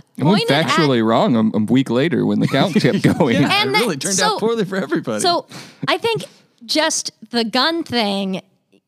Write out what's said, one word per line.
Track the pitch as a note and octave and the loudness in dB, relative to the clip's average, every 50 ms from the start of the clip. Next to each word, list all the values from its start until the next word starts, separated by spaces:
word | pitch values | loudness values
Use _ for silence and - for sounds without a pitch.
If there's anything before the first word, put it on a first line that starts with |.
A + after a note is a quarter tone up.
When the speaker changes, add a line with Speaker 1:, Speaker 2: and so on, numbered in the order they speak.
| - _ _ - | -14 _ _ -2
Speaker 1:
I | - | 2
went | D3+ G3+ G#3 - - | 2 2 2 2 2
Speaker 2:
Pointed | |
at | C3+ D3 D#3+ | 2 2 2
Speaker 1:
factually | - - - D#3+ C#3+ C3 A#2 A2 | 2 2 2 2 2 2 2 2
wrong | A2 A2+ C3 F#3 G#3+ B2+ | 2 2 2 4 2 2
a, | A2+ A2 A2 - G#2 | 2 2 2 0 0
a | |
week | G#2+ G2+ A2+ C3 C3+ - | 0 2 2 2 2 2
later | A#2 B2 C#3 F3 C3 A2 G#2 | 0 0 0 0 0 0 0
when | G#2 G#2 G#2+ | 0 0 0
the | A2 - | 0 0
count | - C3+ D3+ F#3 E3 | 2 0 0 2 2
kept | G#3+ - C3 G#2+ G2 - | 2 2 2 2 2 2
Speaker 2:
<laughs> | - F#2+ - | 2 2 2
Speaker 1:
going. | - - C4 | 2 2 2
Speaker 3:
Yeah, | C#4 - - F#4 | 2 2 2 2
Speaker 2:
And | G4+ G#4 G4+ | 0 0 0
Speaker 3:
it | G4 | 0
Speaker 2:
that, | G#4+ | 0
Speaker 3:
really | - A#3+ D#3+ C#3 | 0 0 -2 -4
turned | - G3 G3 | -4 -4 -2
Speaker 2:
so, | - F#3 - G#4+ | 0 0 0 0
Speaker 3:
out | - | -2
poorly | G3 A3+ A#3 A3+ G3+ | -2 -2 -2 -2 -2
for | E3+ F#3+ | -4 -4
everybody. | F#3+ F#3 C#3 E4+ E3 - - A2 G#2 | -6 -4 -4 -4 -4 -4 -4 -4 -2
Speaker 2:
so | - F4+ F4 D#4+ - - - - - - - - - | 0 0 0 -2 -4 -8 -14 -18 -18 -20 -14 -8 -4
I | - D#4+ F4+ | -2 -2 0
think | - A4+ A4+ G#4+ - - - _ _ _ _ _ A#3+ | 0 -2 -4 -4 -6 -10 -16 _ _ _ _ _ -10
just | A3 - D#4 D4+ D#4+ - - - - - _ - - | -4 -2 0 0 0 -2 -4 -6 -8 -12 _ -16 -6
the | - A#3+ A3+ | -4 -4 -4
gun | A3 - B3+ B3+ D#4+ E4 E4+ D4+ | -2 -2 0 0 0 0 -2 -4
thing, | - B3 A#3+ A3 G3+ G3 G3 G3 F#3+ F#3+ - - _ _ _ _ _ _ _ _ | -4 -2 -2 -2 -2 -2 -4 -4 -4 -6 -8 -10 _ _ _ _ _ _ _ _